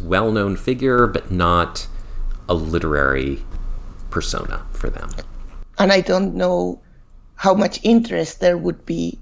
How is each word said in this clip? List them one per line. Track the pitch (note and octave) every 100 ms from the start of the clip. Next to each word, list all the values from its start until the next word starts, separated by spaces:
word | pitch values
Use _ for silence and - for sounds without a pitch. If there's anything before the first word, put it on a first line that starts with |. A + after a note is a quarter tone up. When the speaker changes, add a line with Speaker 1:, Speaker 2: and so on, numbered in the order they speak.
Speaker 1:
well-known | E2+ F#2 A2 G#2+ G2 F2+
figure, | - B2 C3 B2 A#2
but | - -
not | F2+ E2+ F2 E2+ - - - - - - - -
a |
literary | E2+ D#2 E2+ D#2 D2 C2+ C2+ C2+ C#2 - - - - - - -
persona | - - - - - -
for | - -
them. | - - - - - - - - -
Speaker 2:
And | G3
I | F#3+
don't | F3+ F#3 F#3+ F3+
know | F3+ F3+ F3+ - - - - - - -
how | G3
much | F#3+ - -
interest | G#3+ A#3 A#3 F3 D#3+ -
there | F3+ F3
would | F3 E3 -
be | E3+ E3+ -